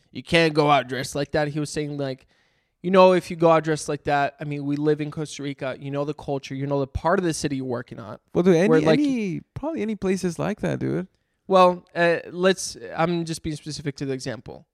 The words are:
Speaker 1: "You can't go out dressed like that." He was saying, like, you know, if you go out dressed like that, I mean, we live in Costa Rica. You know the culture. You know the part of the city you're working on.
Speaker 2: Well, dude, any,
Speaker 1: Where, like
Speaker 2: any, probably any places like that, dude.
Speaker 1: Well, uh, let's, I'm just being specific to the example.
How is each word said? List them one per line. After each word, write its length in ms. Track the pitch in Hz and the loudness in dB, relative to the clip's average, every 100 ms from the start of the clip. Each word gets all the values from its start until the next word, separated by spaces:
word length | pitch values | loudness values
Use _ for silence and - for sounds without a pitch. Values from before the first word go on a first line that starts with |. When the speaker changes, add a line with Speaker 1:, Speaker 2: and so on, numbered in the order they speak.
| _ | _
Speaker 1:
"You 100 | 123 | -16
can't 320 | - 170 160 | 0 2 4
go 160 | 151 147 | 4 4
out 180 | 143 123 | 4 0
dressed 260 | 127 135 | -6 -6
like 180 | 143 143 | -6 -4
that." 160 | 156 147 | -2 -2
He 120 | 147 | -4
was 100 | 147 | -6
saying, 260 | 156 147 143 | -6 -6 -6
like, 280 | 135 131 _ _ _ _ _ _ | -6 -8 _ _ _ _ _ _
you 80 | 175 | 2
know, 220 | 190 185 | 6 8
if 180 | 180 - | 6 0
you 60 | 170 | 2
go 140 | 165 | 4
out 140 | 160 | 4
dressed 240 | 156 151 - | 2 -2 -4
like 160 | 147 | -6
that, 300 | 156 143 143 - | -2 0 0 -4
I 40 | |
mean, 200 | 151 143 | -8 -6
we 120 | 143 147 | -4 0
live 240 | 151 151 | 0 0
in 100 | 147 | -2
Costa 320 | 160 147 - | -8 -8 -8
Rica. 340 | 139 139 135 - | -10 -8 -8 -8
You 100 | 139 | -8
know 140 | 143 | -6
the 100 | 147 | -6
culture. 400 | 147 - 139 - | -6 -6 -6 -6
You 120 | 135 139 | -8 -2
know 120 | 139 | -2
the 60 | 135 | -2
part 320 | - 160 202 | -4 0 0
of 60 | |
the 80 | 175 | 0
city 220 | 151 151 135 | -2 -4 -4
you're 80 | |
working 340 | 131 120 - - | -4 -6 -8 -14
on. 200 | 113 - _ | -14 -16 _
Speaker 2:
Well, 80 | - | 2
dude, 120 | 180 165 | 6 6
any, 120 | 185 | 6
Speaker 1:
Where, 120 | 160 | 4
like 180 | 156 269 | 6 4
Speaker 2:
any, 400 | 294 247 202 147 - | 2 0 -2 -4 -10
probably 280 | - 302 294 | -10 -6 -4
any 140 | 214 208 | -4 -2
places 420 | 190 190 180 160 | -2 -2 -2 -4
like 220 | 156 214 | -6 -4
that, 180 | 170 135 | -4 -2
dude. 300 | 131 151 190 _ _ _ - | -2 -4 -6 _ _ _ 2
Speaker 1:
Well, 360 | 190 180 175 - | 6 6 4 -4
uh, 240 | 170 170 165 - | 0 2 2 -4
let's, 440 | 175 185 185 - - 92 82 | 0 2 2 -4 -12 -8 -2
I'm 280 | 170 170 | 0 0
just 180 | 165 160 | -4 -6
being 120 | 160 147 | -8 -8
specific 380 | 156 143 147 - | -10 -10 -8 -6
to 80 | 139 | -6
the 60 | |
example. 540 | 131 131 107 - - _ | -6 -8 -10 -12 -18 _